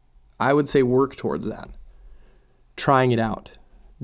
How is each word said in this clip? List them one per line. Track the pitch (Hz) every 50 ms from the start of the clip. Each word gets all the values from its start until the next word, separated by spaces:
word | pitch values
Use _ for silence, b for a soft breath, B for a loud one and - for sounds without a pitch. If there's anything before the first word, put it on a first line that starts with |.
| _ _ _ - _ _ _ _
I | 110 131 143
would | 147 143 135
say | - 143 127
work | 123 123 131 139 135 -
towards | - - - 69 82 113
that. | 107 101 - - - - - - - - - - - - - - - _ _ _ _ _ _ _ _ _
Trying | - - 147 139 131 127 127 120
it | 113
out, | 113 110 98 - - - - - - _ - - - - - -